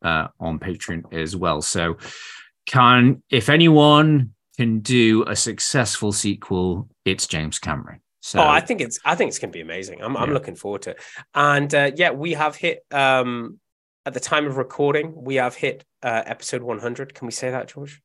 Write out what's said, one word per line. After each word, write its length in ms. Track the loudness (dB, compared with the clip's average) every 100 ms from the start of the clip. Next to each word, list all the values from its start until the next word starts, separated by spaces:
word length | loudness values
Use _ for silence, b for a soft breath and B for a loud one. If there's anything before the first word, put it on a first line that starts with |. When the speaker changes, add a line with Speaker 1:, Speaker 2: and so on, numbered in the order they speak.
Speaker 1:
uh, 260 | -2 -2 -4 -8
on 180 | -8 -6
Patreon 540 | -8 -10 -8 -10 -8
as 240 | -8 -6 -4
well. 260 | -2 -2
So 340 | -2 -2 -2 -4 B B B B B _ -2
can, 560 | 6 8 8 6 4 0
if 180 | 0 4
anyone 840 | 6 8 8 8 8 6 4 0 _ _ -2
can 240 | 0 0
do 440 | 2 4 6 4 2
a 80 | -2
successful 760 | -4 -4 -2 0 0 -2 -2
sequel, 800 | -2 -2 -4 -4 -2 0 -2 -8 _
it's 240 | -4 -4 -4
James 320 | -4 -6 -6
Cameron. 400 | -6 -6 -8 -20 _ _
So 200 | -6 2
Speaker 2:
Oh, 80 | 4
I 120 | 2
think 200 | 0 -6
it's, 180 | -6 -6
I 100 | -4
think 140 | -2 -2
it's 100 | -4
gonna 140 | -10
be 80 | -12
amazing. 420 | -12 -12 -12 -12
I'm, 140 | -8 -4
I'm 140 | -2
Speaker 1:
Yeah. 40 |
Speaker 2:
looking 220 | -4 -6 -12
forward 260 | -10 -10
to 80 | -10
it. 100 | -14 B B B
And, 400 | 0 2 2 2
uh, 200 | 2 0
yeah, 160 | 2 0
we 220 | 0 -6
have 240 | -2 -4 -2
hit, 280 | -6 -6 -6
um, 720 | 0 2 2 0 -6 -10 -16 _ _ _ _
at 80 | -10
the 80 | -8
time 260 | -2 0 0
of 100 | -4
recording, 560 | -6 -2 0 0 -4
we 220 | -10 -4 -2
have 180 | -2
hit, 300 | -2 -6 -6 _ _
uh, 200 | -4 -4 -4
episode 360 | -10 -8 -8
one 180 | -6 -6
hundred. 340 | -6 -8 -12
Can 120 | -12 -12
we 60 |
say 180 | -8 -6
that, 160 | -6 -8
George? 340 | -14 -18 -18